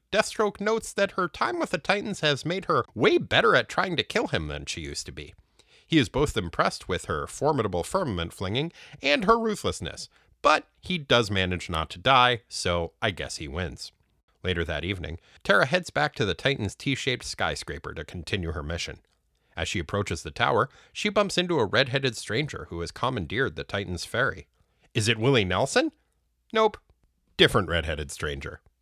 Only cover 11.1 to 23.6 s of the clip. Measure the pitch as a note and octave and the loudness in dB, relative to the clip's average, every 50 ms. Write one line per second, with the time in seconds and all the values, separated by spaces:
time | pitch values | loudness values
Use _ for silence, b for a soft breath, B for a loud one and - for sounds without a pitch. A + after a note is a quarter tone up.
11.1 | C3 A#2+ A#2 F#2 G#2 F#2+ F#2 F2+ F2+ F2 - - F2 D#2+ D#2+ - - F2+ F2+ B2 | 6 6 6 4 2 2 2 2 0 -2 -4 -2 -2 -2 -2 -2 -6 -2 4 6
12.1 | C3+ B2+ B2 B2 B2 A2+ - _ - - - F#2+ F2 F2 E2+ E2+ - _ - A2 | 8 8 8 6 4 0 -4 _ -10 -4 0 0 0 0 0 -4 -6 _ -4 -4
13.1 | F#2+ - C#2+ C2 - - D#2+ D2 C#2+ E2+ F#2 D#2 C2+ C#2+ - - - _ _ _ | -2 -2 -6 -8 -8 -10 -10 -8 -6 -4 -6 -6 -6 -10 -16 -18 -18 _ _ _
14.1 | _ _ _ _ _ _ - F#2 F#2 E2+ E2+ D#2+ E2 D2 D2 F2+ G2+ F2+ E2 D#2 | _ _ _ _ _ _ -4 -2 -2 0 -2 -2 -2 -4 -4 -4 -6 -6 -6 -10
15.1 | D#2+ E2 b b b b b - G3 G3+ E3+ C3 D3 F#3 F3 - - C#3 D3 D3 | -10 -12 b b b b b 2 4 4 4 4 2 -2 -2 -2 -2 0 0 0
16.1 | - - - G2 E2 - - C3+ C#3 C3+ A#2 F#2+ - - - C#3+ C3+ - - - | 0 0 0 0 0 0 0 0 0 2 -2 -4 -4 -4 -4 -4 -2 -2 -2 -4
17.1 | B2 A#2+ - - - - G2+ E2+ D2+ - - - D#2 C#2+ - - D#2+ E2 D2+ - | -4 -4 -6 -10 -6 -2 -2 -2 -2 -4 -6 -10 -10 -10 -10 -10 -10 -10 -10 -10
18.1 | - F#2 D#2+ - - G2 E2+ E2 D#2+ D#2+ D2 D2+ E2+ E2 - - - - _ _ | -10 -12 -8 -4 -4 -4 -2 -4 -4 -6 -6 -6 -6 -6 -6 -8 -10 -14 _ _
19.1 | _ _ _ _ _ _ _ _ _ - E2 - - G2+ D#2+ - - G2+ G2+ - | _ _ _ _ _ _ _ _ _ -6 -4 -2 -2 -4 -2 -2 -2 -2 -2 -2
20.1 | F#2 E2 - D#2+ D2 - A#2+ C3 C3 G#2 A#2 C3+ b b b b b - - G#3+ | -4 -6 -6 -10 -2 0 0 2 4 2 2 0 b b b b b -4 -4 0
21.1 | G3+ G#3+ G#3 F#3+ - - F3+ F3 F3 D3+ A2+ F#2+ G#2 A#2 C3+ B2+ A#2+ C#3 C3+ C3 | 2 2 2 2 2 -2 0 2 2 2 2 2 4 2 2 2 0 0 0 0
22.1 | A#2 - - - G#2 A#2+ D3+ C#3 - - - - F2 E2+ E2+ D#2+ - - - B2 | -4 -4 -8 -4 -2 -2 -2 -4 -6 -10 -10 -10 -6 -6 -6 -6 -6 -4 -4 -2
23.1 | C3+ A#2 F2 D2 F2+ A2+ C3+ A2 D#2 D2 | -2 -2 -4 -4 -2 -2 -2 -2 -2 -6